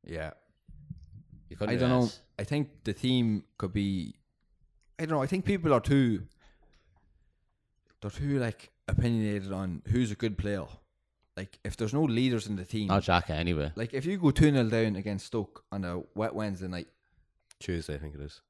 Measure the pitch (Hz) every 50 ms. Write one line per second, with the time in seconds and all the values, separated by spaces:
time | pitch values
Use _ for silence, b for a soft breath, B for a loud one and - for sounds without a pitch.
0 | - - 82 80 78 78 - _ _ _ _ _ _ - - - - - - -
1 | - - - - - _ - - - - - - 104 107 120 123 127 123 127 127
2 | 123 110 - - - _ _ - 107 - 147 147 143 143 - - _ 110 98 -
3 | - 127 127 127 120 113 107 101 - _ _ _ - 92 101 104 101 98 98 92
4 | 76 53 - _ _ _ _ _ _ _ _ _ _ _ _ _ _ _ _ -
5 | 165 156 160 147 - - 190 185 175 - 202 190 165 160 139 120 - - 139 139
6 | 131 120 107 90 87 - _ b b b b b b b b b b b b _
7 | _ _ _ _ _ _ _ _ _ _ _ _ _ _ _ _ _ _ _ _
8 | - 101 - - 143 143 139 135 123 113 107 - - - _ _ _ - 98 -
9 | 120 120 117 110 110 104 104 101 95 98 95 95 95 92 87 - - - 135 123
10 | 127 107 104 - - 113 101 - 101 101 101 95 73 - - - _ _ _ _
11 | _ _ _ _ _ _ _ - 98 - - _ _ 104 - - 113 107 117 147
12 | 160 139 113 117 127 131 120 113 101 101 104 95 87 - - 110 107 95 98 98
13 | - - 90 87 - - 80 76 85 87 85 76 71 76 78 - 117 117 - 135
14 | 135 170 202 190 175 143 135 - 156 151 143 135 120 110 113 113 113 110 101 92
15 | 95 107 101 98 - - - 113 101 - - - _ _ - 101 95 87 87 90
16 | - - _ 98 107 113 - 104 107 104 98 87 95 92 90 87 - - _ _
17 | _ _ _ _ _ _ _ _ _ _ - _ - - 90 82 78 - 73 71
18 | 76 76 73 71 71 73 - - _